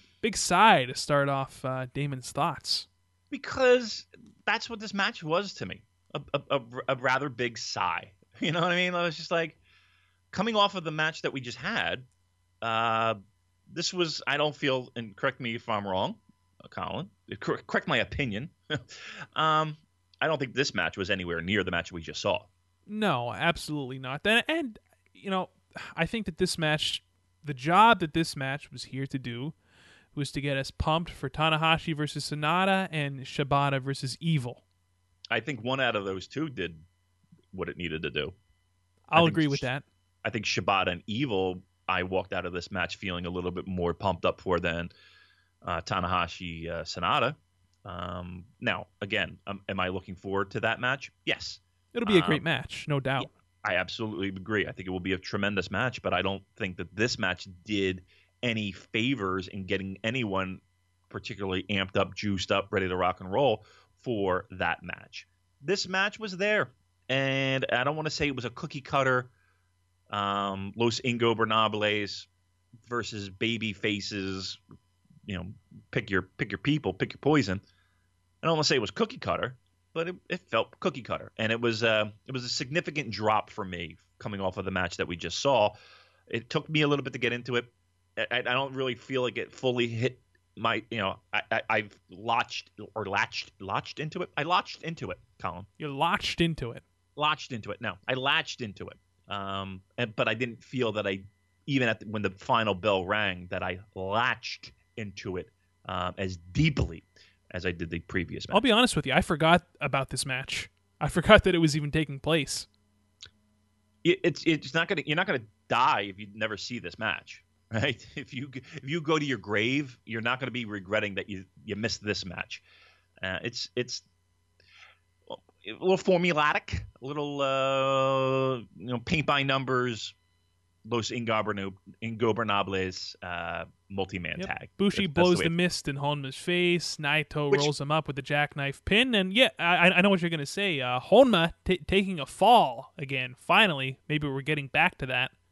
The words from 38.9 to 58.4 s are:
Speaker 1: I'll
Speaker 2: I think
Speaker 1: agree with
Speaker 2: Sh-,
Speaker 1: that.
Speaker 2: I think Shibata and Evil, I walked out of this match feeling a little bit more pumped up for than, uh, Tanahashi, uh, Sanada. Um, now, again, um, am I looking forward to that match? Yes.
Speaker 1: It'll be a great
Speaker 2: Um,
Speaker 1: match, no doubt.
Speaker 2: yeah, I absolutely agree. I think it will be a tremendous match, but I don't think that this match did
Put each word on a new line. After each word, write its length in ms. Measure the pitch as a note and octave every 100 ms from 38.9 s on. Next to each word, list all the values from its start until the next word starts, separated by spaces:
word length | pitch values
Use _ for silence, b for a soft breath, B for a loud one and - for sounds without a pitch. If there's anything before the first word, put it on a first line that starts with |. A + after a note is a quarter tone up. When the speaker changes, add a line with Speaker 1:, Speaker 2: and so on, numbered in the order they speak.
| _ -
Speaker 1:
I'll 140 | D#3+
Speaker 2:
I 20 | E3+
think 40 |
Speaker 1:
agree 140 | E3 D3+
with 100 | C#3
Speaker 2:
Sh-, 40 |
Speaker 1:
that. 200 | B2+ C#3 - _ _ _
Speaker 2:
I 60 | A2+
think 140 | A2+
Shibata 480 | G2 - F2+ G2 F#2
and 100 | F2 -
Evil, 560 | G#2+ C#3+ F#2+ F#2 F2+ - _ -
I 160 | F#2
walked 280 | F2+ F#2 F2+
out 140 | F#2 F2+
of 60 |
this 180 | F2+ -
match 260 | F#2+ E2+ -
feeling 300 | G2 F2 F2
a 40 |
little 200 | F2+ F2+
bit 160 | F2+ G2
more 260 | F2+ F2
pumped 300 | E2 G2+ E2+
up 160 | F2+ -
for 200 | F#2+ F2
than, 300 | F2 E2 F2 b b b b b b b F2+
uh, 140 | E2
Tanahashi, 880 | - F#2+ F2 F2+ E2+ - F2 E2 E2
uh, 140 | E2
Sanada. 500 | D#2+ F#2 F2 C#3+ B2 D3+ _ _ _ _
Um, 600 | G2+ F2 F2+ F2+ F2+ F2+ F2+ -
now, 260 | A2+ F#2 - -
again, 380 | G2+ G#2 F2 - -
um, 140 | G2 -
am 120 | F#2+
I 80 | F#2
looking 260 | F#2 -
forward 380 | F2+ G2 G2 G2+
to 80 | A#2
that 180 | A2 -
match? 300 | B2 C#3 - _ D#3+
Yes. 320 | - - - _ _ _
Speaker 1:
It'll 120 | A#3+ A3+
be 120 | F#3
a 40 |
great 180 | - D3+
Speaker 2:
Um, 40 |
Speaker 1:
match, 420 | E3 C#3 - - -
no 140 | C#3+
doubt. 220 | C3 C3+ B2+ _ _ _
Speaker 2:
yeah, 80 | G#2
I 40 | F2+
absolutely 520 | F#2 - A2 F#2+ G2
agree. 380 | F#2+ F2+ G#2 F2
I 60 |
think 140 | - F#2
it 40 |
will 100 | F#2
be 120 | F#2
a 40 | F#2
tremendous 520 | - G#2 G2+ G2 -
match, 300 | G2 B2+ -
but 120 | F#2+
I 80 | F2+
don't 200 | F#2+ G2 - -
think 200 | G2 F2+
that 180 | F2
this 240 | G2 B2 -
match 300 | F#2+ F2+ G2 F2+
did 380 | G#2 G#2 F#2+ F#2 - b b b